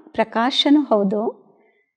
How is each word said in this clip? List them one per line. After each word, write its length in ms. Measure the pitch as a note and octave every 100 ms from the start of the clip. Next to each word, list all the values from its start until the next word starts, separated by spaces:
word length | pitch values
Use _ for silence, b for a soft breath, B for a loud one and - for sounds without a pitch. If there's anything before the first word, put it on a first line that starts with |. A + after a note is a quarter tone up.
| -
ಪ್ರಕಾಶನೂ 760 | - A3 A3+ A#3+ - D4+ D4
ಹೌದು, 460 | C4+ G#3+ F#3+ G#3 A#3 - _ _ _ _ _